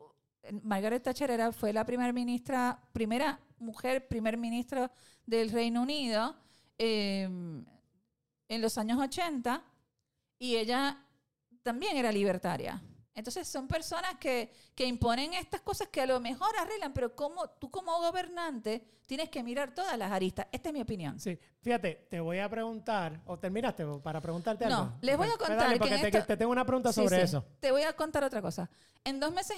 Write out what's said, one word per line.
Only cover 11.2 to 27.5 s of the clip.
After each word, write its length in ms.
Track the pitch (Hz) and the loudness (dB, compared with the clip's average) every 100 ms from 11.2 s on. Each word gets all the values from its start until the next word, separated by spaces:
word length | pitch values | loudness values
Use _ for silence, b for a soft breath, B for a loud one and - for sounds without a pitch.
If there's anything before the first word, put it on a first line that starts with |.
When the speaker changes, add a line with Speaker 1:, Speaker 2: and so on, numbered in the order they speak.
| _ _ _ - | _ _ _ -8
Speaker 1:
también 340 | - 240 403 302 | -4 -2 0 2
era 160 | 240 | 2
libertaria. 720 | 208 202 185 180 156 - 190 - - - | 4 4 2 0 -2 -4 -6 -12 -20 -18
Entonces 340 | - 220 370 339 | -12 -8 -6 -6
son 180 | 285 262 | -6 -2
personas 480 | 320 320 339 370 359 | -4 -2 -4 -4 -4
que, 320 | 294 247 233 b b - | 0 0 -2 b b -2
que 100 | 254 | -2
imponen 480 | 240 240 240 294 | 2 2 2 0
estas 260 | 359 339 359 | -4 -4 -6
cosas 260 | - 392 403 | -4 -4 -2
que 120 | 311 | 0
a 60 | 262 | 2
lo 140 | 254 | 2
mejor 300 | 240 262 392 440 | 0 0 0 0
arreglan, 360 | 339 427 311 | -2 -4 -4
pero 240 | 277 240 240 | -2 -2 -2
como, 320 | 294 349 311 | -4 -4 -8
tú 180 | - 277 | -8 -8
como 300 | 381 370 339 | -6 0 2
gobernante 840 | 339 359 349 349 330 254 214 226 - b - | 2 0 -4 -4 -4 -4 -4 -4 -8 b -8
tienes 220 | 269 320 | -6 -4
que 140 | 302 | -6
mirar 320 | 240 247 269 | -4 -4 -4
todas 240 | 247 370 254 | -4 -4 -2
las 140 | 190 | 0
aristas. 340 | 196 185 196 - | 0 0 -2 -8
Esta 160 | - 330 | -6 -4
es 40 | |
mi 80 | 294 | -4
opinión. 360 | 226 208 151 131 | -4 -4 -6 -6
Speaker 2:
Sí, 180 | - 165 b _ | -6 -8 b _
fíjate, 460 | 233 240 180 156 - | -2 0 0 -4 -8
te 120 | 170 | -4
voy 180 | 165 180 | -2 -2
a 100 | 202 | -2
preguntar, 720 | 220 226 220 - 214 165 156 - | -2 -4 -4 -2 0 0 -6 -10
¿o 100 | 175 | -6
terminaste 480 | 185 196 240 - 151 143 | -2 0 0 -2 -4 -4
para 160 | 160 156 | -4 -6
preguntarte 460 | 151 165 202 220 233 | -4 -4 -2 0 2
Speaker 1:
No, 80 | 233 | 2
Speaker 2:
algo? 160 | 190 - | 0 -2
Speaker 1:
les 160 | 240 285 | 2 4
voy 100 | 415 | 4
a 40 | |
Speaker 2:
Pues 180 | 453 320 | 2 2
Speaker 1:
contar 80 | 226 | 4
Speaker 2:
dale, 140 | 247 | 6
Speaker 1:
que 40 | 240 | 6
Speaker 2:
porque 140 | 269 202 | 4 4
Speaker 1:
en 40 | |
Speaker 2:
te, 60 | 208 208 | 4 4
Speaker 1:
esto 80 | - | 4
Speaker 2:
te 80 | 214 | 2
tengo 160 | 226 | 4
una 120 | 247 | 2
pregunta 280 | 254 254 240 | 4 2 4
Speaker 1:
Sí, 80 | 220 | 4
Speaker 2:
sobre 160 | 202 180 | 6 6
Speaker 1:
sí. 60 | |
Speaker 2:
eso. 220 | 185 147 - | 6 2 -4